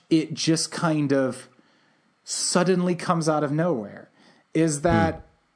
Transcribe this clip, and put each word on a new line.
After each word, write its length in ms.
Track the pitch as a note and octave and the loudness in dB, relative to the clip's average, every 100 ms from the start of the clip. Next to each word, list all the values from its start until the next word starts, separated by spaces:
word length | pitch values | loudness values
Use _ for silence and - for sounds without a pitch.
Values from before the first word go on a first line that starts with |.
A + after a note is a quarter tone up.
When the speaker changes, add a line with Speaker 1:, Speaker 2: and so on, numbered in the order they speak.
| - | 0
Speaker 1:
it 240 | E3 D3+ | 0 0
just 360 | - - D#3+ - | -4 0 0 -2
kind 420 | - E3+ D3+ C#3+ | -4 -2 0 2
of 360 | C#3 C3 B2+ - _ _ _ _ _ _ _ | 2 0 -4 -14 _ _ _ _ _ _ _
suddenly 720 | - - - F3+ F3+ F#3 F3+ | -10 -6 -2 2 2 2 0
comes 340 | F3 - E3+ D#3 | -2 -2 0 0
out 140 | D3+ | 0
of 80 | D3 | 0
nowhere. 560 | D3+ F3 C#3 G2+ G2+ - _ _ _ _ | 0 0 -2 -6 -14 -20 _ _ _ _
Is 280 | D#3 E3 D3 | 0 0 2
that 320 | E3+ E3 E3 | 2 4 2
Speaker 2:
Hmm. 60 | D3+ - _ _ | 0 -12 _ _